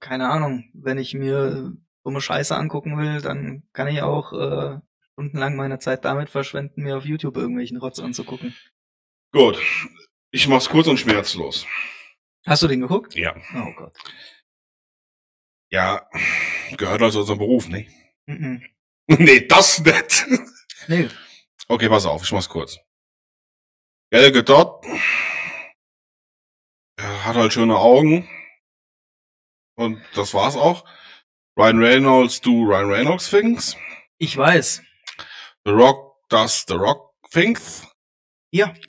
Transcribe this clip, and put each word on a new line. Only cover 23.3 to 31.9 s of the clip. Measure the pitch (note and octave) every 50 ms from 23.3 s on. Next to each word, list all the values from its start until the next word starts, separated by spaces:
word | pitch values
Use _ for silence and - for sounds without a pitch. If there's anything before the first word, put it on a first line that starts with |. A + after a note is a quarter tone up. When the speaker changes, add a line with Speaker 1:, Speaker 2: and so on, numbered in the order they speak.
| _ _ _ _ _ _ _ _ _ _ _ _ _ _ _ -
Speaker 2:
Gal | - A#2+ C3+ C#3 C3+
Gadot, | B2 A2+ - C#3 D3 F3 - - - - - - - - - - - - - - - - - - - - - _ _ _ _ _ _ _ _ _ _ _ _ _ _ _ _ _ _ _ _ _ _ _ _ _ -
äh, | G2+
hat | G2+ G2+ G2 F#2+ A2 A2+
halt | A#2 A2+ A2 A2
schöne | A#2+ A2+ A2+ A2
Augen. | G2 G2+ A2+ - C3+ D3+ D#3 D#3 F3 F3+ - - - - - _ _ _ _ _ _ _ _ _ _ _ _ _ _ _ _ _ _ _ _ _ _ _ _ _
Und | - A#2 A2+ A2 G#2+ - - -
das | - G2+ - -
war's | G2+ G2 C3 C#3
auch. | - C#3+ E3 F3 - - - - - - - - - _ _ _ _ _ _ -
Ryan | - A2 A2+ A2+ A2+ A2+
Reynolds | A#2